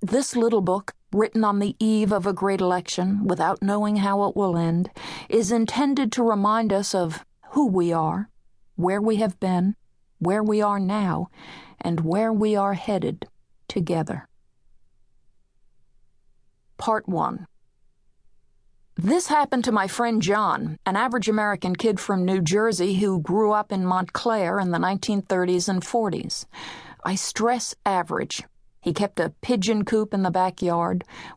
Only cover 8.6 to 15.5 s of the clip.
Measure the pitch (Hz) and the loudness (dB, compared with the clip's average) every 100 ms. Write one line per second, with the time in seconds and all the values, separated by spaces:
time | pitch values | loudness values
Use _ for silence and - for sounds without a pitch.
8.6 | _ - 185 202 220 208 214 - 190 180 | _ -2 0 2 0 2 0 0 0 2
9.6 | 190 - _ _ _ - 170 208 214 208 | 2 -2 _ _ _ -4 0 0 2 2
10.6 | 208 202 185 214 190 160 180 - - - | 2 0 -2 0 0 -2 -6 -12 -20 -20
11.6 | - - - 170 160 190 226 214 214 208 | -20 -8 -4 -2 0 0 0 2 2 2
12.6 | 196 196 - 190 156 - - _ _ _ | 0 -2 -2 -2 -2 -6 -10 _ _ _
13.6 | - 190 165 165 160 - - _ _ _ | -8 -4 -2 0 -2 -6 -12 _ _ _
14.6 | _ - _ _ _ _ _ _ _ | _ -20 _ _ _ _ _ _ _